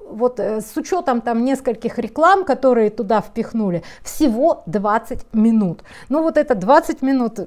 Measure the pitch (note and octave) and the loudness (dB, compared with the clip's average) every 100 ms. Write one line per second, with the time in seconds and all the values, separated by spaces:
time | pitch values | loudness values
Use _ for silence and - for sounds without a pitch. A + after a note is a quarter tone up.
0 | - G#3+ B3 B3 G3 A3 G#3+ D#4+ D4+ F4+ | -12 -2 -2 0 -4 -4 -6 -8 -4 -2
1 | F4 A#3+ A#3+ A3+ B3+ C4+ B3+ A3 A#3 - | 0 -2 0 0 0 -2 -2 -4 -6 -6
2 | G#3+ - E4 G4 F4+ B3+ C4 A#3 G#3+ G#3+ | -6 2 4 4 2 0 2 4 2 0
3 | G3+ A3 - A#3 A3 A3+ G3+ E3+ - - | 0 0 -2 -8 -6 -4 -2 -4 -8 -18
4 | - - D4 A3 D#4+ - - G3+ G3+ A3 | -10 0 0 2 2 0 -4 -2 0 -2
5 | A3+ B3 - A3 A3 A3+ F#3+ D#3+ - - | -2 -10 -4 2 4 4 0 -4 -12 -16
6 | - C#4+ D#4+ D4+ C#4+ G#3+ F#3 D4+ E4 D4 | -4 0 2 2 0 0 4 4 2 -2
7 | C4 C4 A#3 G#3 | 0 0 -2 -6